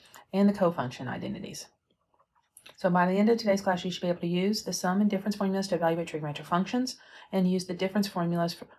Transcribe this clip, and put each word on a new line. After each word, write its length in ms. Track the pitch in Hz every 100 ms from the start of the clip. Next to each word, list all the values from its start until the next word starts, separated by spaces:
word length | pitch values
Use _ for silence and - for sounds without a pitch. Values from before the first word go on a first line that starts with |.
| - - -
and 160 | 190 202
the 60 |
cofunction 560 | 202 175 170 127 - 131
identities. 560 | - - - - - - _ _ _ _ _ _ _ _ - - -
So 120 | 185
by 160 | 180 180
the 120 | 190
end 100 | 214
of 100 | 226
today's 220 | 220 196
class, 240 | 196 175
you 80 | 185
should 120 | 175
be 40 | 175
able 140 | 175
to 60 | 170
use 360 | 175 196 220
the 80 | -
sum 300 | 175 180 190
and 80 | 208
difference 260 | 196 208 202
formulas 320 | 196 190 190
to 80 | 170
evaluate 320 | 165 165 165
trigonometric 380 | 156 151 147 156
functions 500 | 175 185 247 254 - - - -
and 180 | 190 180
use 140 | 185 180
the 80 |
difference 340 | 180 190 208 202
formulas 460 | 185 170 170 170
for, 140 | - -